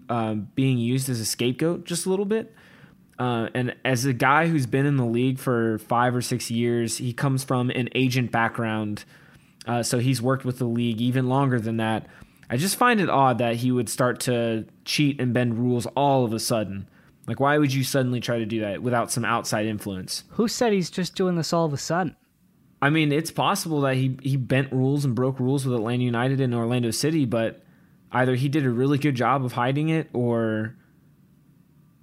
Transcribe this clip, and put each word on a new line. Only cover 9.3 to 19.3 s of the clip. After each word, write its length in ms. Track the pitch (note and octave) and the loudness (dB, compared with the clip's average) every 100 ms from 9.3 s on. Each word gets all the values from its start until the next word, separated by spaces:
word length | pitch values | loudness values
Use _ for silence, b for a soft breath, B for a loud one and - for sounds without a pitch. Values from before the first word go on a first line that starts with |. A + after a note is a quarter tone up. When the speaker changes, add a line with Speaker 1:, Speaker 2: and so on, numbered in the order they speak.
| b b b - | b b b -4
Speaker 1:
Uh, 160 | A#2+ | -2
so 160 | A2+ B2 | 0 0
he's 220 | B2 B2 | 2 0
worked 240 | A#2+ C3 B2+ | 0 0 -2
with 120 | B2 | -4
the 80 | A#2+ | -2
league 360 | A#2 A#2+ A2 | 0 -2 0
even 260 | B2 B2+ B2+ | 0 0 0
longer 320 | C3 C#3 B2 | 2 2 0
than 180 | A2 A2+ | 0 -2
that. 300 | A2 A2 - B B B B | 0 -2 -4 B B B B
I 60 | A#2+ | -2
just 220 | F#3+ - | -2 2
find 240 | B3 A3+ | 2 4
it 80 | D#3+ | 2
odd 300 | A#2 C3 A#2 | 4 4 4
that 180 | A#2+ A#2 | 0 0
he 160 | B2+ | 0
would 160 | B2 A#2+ | 0 -2
start 320 | - B2 A#2 | 0 0 0
to 440 | - A#2+ A#2 A2+ G#2+ - - | -2 0 0 -2 -6 -14 -6
cheat 340 | - D3 C#3 | 0 2 2
and 140 | B2+ | 0
bend 260 | A#2+ A#2+ A2+ | 0 0 0
rules 260 | B2 B2 - | 0 0 -2
all 360 | - C#3+ C3+ | 0 2 4
of 80 | A#2+ | 2
a 80 | A2 | 0
sudden. 480 | - A2+ G2+ G2 F#2+ b b _ - | 0 -2 -2 -6 -12 b b _ -10
Like, 140 | A2+ | 0
why 160 | C3+ D3+ | 2 4
would 160 | D3 | 2
you 100 | C3+ | 0
suddenly 380 | B2 C#3 B2+ B2 | 0 0 0 -2
try 180 | - A#2+ | -2 -4
to 60 | G#2+ | -2
do 160 | A2+ | -4
that 200 | G#2 F2 | -4 -4
without 300 | A#2 A#2+ G#2+ | -2 0 0
some 140 | - | -2
outside 400 | G#2+ | 0